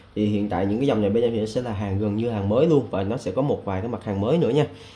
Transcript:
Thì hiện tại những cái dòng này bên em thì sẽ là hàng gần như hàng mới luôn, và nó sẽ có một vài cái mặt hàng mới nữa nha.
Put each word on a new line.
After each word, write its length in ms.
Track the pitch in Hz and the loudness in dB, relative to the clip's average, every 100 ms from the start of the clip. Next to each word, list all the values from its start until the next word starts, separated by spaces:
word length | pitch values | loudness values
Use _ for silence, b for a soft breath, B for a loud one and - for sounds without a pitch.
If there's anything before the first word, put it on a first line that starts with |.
| B 101 | B -2
Thì 100 | 107 | 0
hiện 240 | 104 101 | 0 0
tại 160 | 90 98 | 0 0
những 140 | 110 | 0
cái 80 | 139 | 2
dòng 140 | 110 | 2
này 80 | 101 | 2
bên 140 | 113 | 2
em 100 | 120 | 2
thì 140 | 113 107 | 0 -2
sẽ 140 | 127 | -4
là 120 | 123 | -4
hàng 260 | 101 101 98 | -4 -2 -2
gần 160 | 104 104 | 0 0
như 140 | 120 | -2
hàng 200 | 107 98 | -2 0
mới 180 | 117 165 | 2 4
luôn, 160 | 143 107 | 4 2
và 120 | 95 | -2
nó 140 | 98 117 | -2 -4
sẽ 140 | - | -4
có 100 | 127 | -2
một 200 | 139 98 - | 0 -2 -2
vài 160 | 95 | -4
cái 80 | 113 | -4
mặt 140 | 113 | -6
hàng 180 | 110 98 | -4 -2
mới 160 | 107 170 | 2 2
nữa 120 | 120 | 4
nha. 160 | 143 131 B B | 2 0 B B